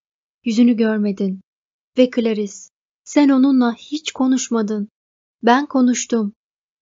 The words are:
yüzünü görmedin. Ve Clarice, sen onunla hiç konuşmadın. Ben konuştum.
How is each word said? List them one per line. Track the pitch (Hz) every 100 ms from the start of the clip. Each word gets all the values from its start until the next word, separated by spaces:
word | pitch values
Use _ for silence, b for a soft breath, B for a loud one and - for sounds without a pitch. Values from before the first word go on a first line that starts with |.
| _ _ _ _
yüzünü | 233 220 240 220
görmedin. | 220 214 208 196 196 190 _ _ _ _ _ -
Ve | 254
Clarice, | 254 226 214 202 - - _ _ _
sen | - 302 285
onunla | 269 277 262 240
hiç | 233 - 294 -
konuşmadın. | - 262 262 - 226 208 214 208 _ _ _ _ _
Ben | 220 254 294
konuştum. | 262 247 233 - 233 208 - _ _ _ _